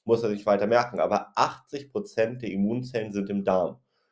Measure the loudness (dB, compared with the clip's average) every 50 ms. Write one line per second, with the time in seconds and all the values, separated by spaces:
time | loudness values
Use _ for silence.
0 | 0 0 2 2 2 -2 -2 -2 2 2 2 2 4 4 4 4 2 2 0 0
1 | 0 2 2 0 -2 -2 0 0 0 0 0 -10 _ -12 -12 -12 -12 -6 -6 -6
2 | -6 -4 0 0 0 0 -2 -8 -8 -6 -2 0 0 0 0 -2 -6 -4 -4 -6
3 | -4 -4 -4 -4 -4 -2 -4 -2 0 2 2 2 2 0 -4 -10 _ _ _ _
4 | _ _